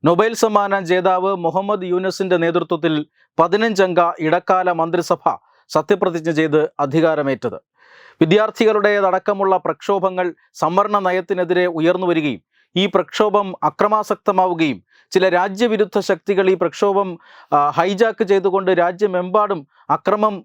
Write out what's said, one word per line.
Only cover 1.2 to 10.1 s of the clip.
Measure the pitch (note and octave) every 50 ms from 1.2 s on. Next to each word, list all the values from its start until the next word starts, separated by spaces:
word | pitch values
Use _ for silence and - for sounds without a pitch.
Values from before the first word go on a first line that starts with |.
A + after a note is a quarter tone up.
| F#3 G3 G3 F3+ E3+
മുഹമ്മദ് | E3 D#3+ F#3 G3 G3+ G#3 G3 F#3 F3+
യൂനസിന്റെ | F3+ F3+ F#3+ F#3+ F3+ - G3 F#3 F3+ F3
നേതൃത്വത്തിൽ | E3 E3+ E3 F3 E3+ - F3+ E3 D3+ E3 D#3 D3+ D3+ _ _ _ _ _ _ -
പതിനഞ്ചംഗ | E3 E3+ E3+ G#3 A3 A3+ G#3+ F#3 G3 F3+ F3 F3+ E3+ E3+ - - D#3+
ഇടക്കാല | D#3 D#3+ F3+ - - F#3+ F#3 F3+ F3+ F3 E3
മന്ത്രിസഭ | D#3+ E3+ E3 F3 E3 - F3 E3 _ E3 B2+ - _ _ _ _ _ _ -
സത്യപ്രതിജ്ഞ | D#3 D#3 - G#3 F#3 G3 F#3 E3 E3+ D#3 E3+ D#3+ D3+
ചെയ്ത് | D#3+ D#3 D3 D#3 D3+ D#3 _ - C#3+
അധികാരമേറ്റത്. | C#3 C3+ D#3+ D#3+ D#3+ D#3 D3 C#3 C#3 C3 A2+ - A#2 F#2+ - _ _ _ _ _ _ _ - - - _ _
വിദ്യാർത്ഥികളുടേതടക്കമുള്ള | E3 D#3+ F3 G#3+ G#3+ A3 G#3+ - A#3 G#3+ A3 G#3 G3+ G#3 G#3 G3+ G3 F#3 F3+ F#3+ _ - G3+ G3 G3 F#3+ F#3+ F3+ -
പ്രക്ഷോഭങ്ങൾ | - D#3 _ - - G3+ G3 F3 F#3+